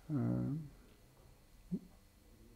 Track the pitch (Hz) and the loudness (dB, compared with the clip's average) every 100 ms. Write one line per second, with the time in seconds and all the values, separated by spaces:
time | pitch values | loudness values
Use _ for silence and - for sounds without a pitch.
0 | - 143 120 123 123 156 147 - - - | -2 2 4 4 2 0 -4 -12 -20 -20
1 | - - - - - - - - - - | -20 -20 -20 -20 -20 -20 -6 -6 -6 -20
2 | - - - - - | -20 -20 -20 -20 -20